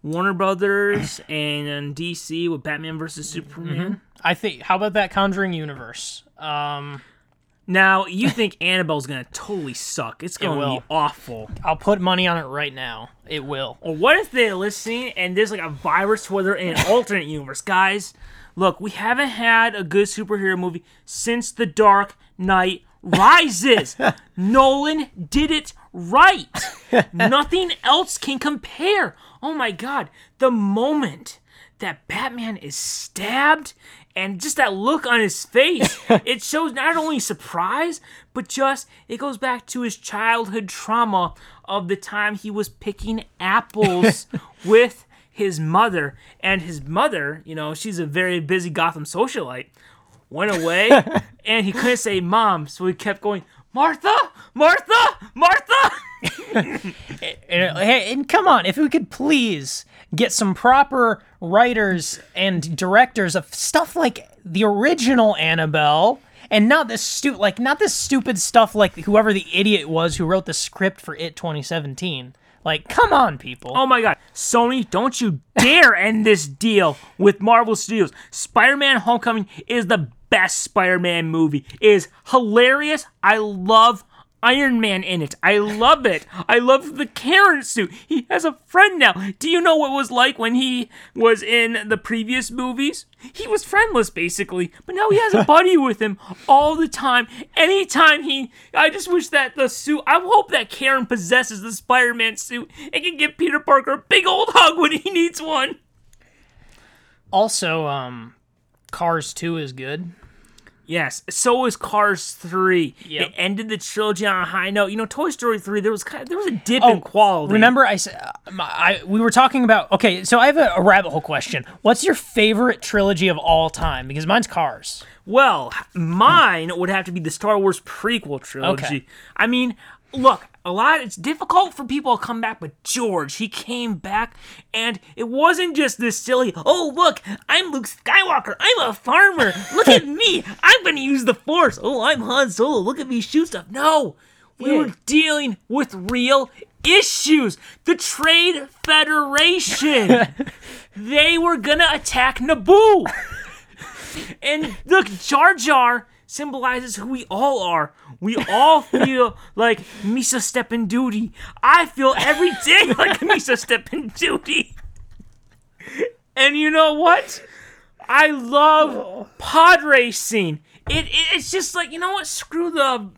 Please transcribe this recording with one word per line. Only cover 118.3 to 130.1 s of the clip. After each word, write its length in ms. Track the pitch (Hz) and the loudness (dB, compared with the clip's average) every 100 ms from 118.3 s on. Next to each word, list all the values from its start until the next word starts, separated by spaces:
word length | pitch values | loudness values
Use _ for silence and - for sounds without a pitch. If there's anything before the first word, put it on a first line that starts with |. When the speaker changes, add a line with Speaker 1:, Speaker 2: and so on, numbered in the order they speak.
| - - | -16 -16
Speaker 2:
my, 140 | 190 147 | -10 -8
I, 360 | 78 170 190 175 | 0 0 0 -2
we 160 | 208 | 0
were 80 | 226 | 2
talking 340 | 247 262 262 | 4 4 4
about, 260 | 240 214 - | 4 2 2
okay, 320 | 196 233 180 190 | 2 2 0 2
so 120 | 240 | 4
I 80 | 254 | 6
have 100 | 294 | 6
a, 160 | 262 175 | 2 4
a 60 | |
rabbit 300 | 185 196 180 | 6 4 4
hole 100 | 147 | -6
question. 420 | - 147 - 151 117 - | -4 -6 -4 -8 -10 -2
What's 220 | 208 240 | 2 2
your 120 | 370 311 | 2 -2
favorite 640 | - - 214 220 247 - | -4 0 2 2 0 -2
trilogy 480 | - 208 196 185 185 | -2 0 2 2 0
of 80 | 151 | 0
all 320 | 160 165 160 | 2 2 2
time? 400 | - 165 131 127 | -2 -4 -4 -8
Because 180 | 139 156 | -8 -2
mine's 200 | 214 - | -2 -2
Cars. 580 | - 151 110 - - - - - | -4 -4 -6 -14 -16 -18 -20 -2
Speaker 1:
Well, 460 | 226 269 170 233 - - | 2 4 2 -4 -12 -10
mine 760 | 180 165 175 240 339 262 175 165 175 | -6 -4 4 6 6 4 2 -4 -4
would 140 | 180 | -2
have 160 | 190 180 | -2 -4
to 80 | |
be 80 | 175 | -8
the 100 | 156 | -8
Star 260 | - 208 208 | -6 0 2
Wars 220 | 196 180 | 2 0
prequel 600 | - - 208 233 147 139 | -8 -8 -4 -4 -4 -12
trilogy. 420 | - 139 175 180 | -12 -6 -4 -2
Speaker 2:
Okay. 220 | 131 139 - - - - | -4 -6 -8 -20 -20 -2
Speaker 1:
I 100 | 226 | 0
mean, 300 | 247 247 - - - _ | 0 -4 -6 -18 -20 _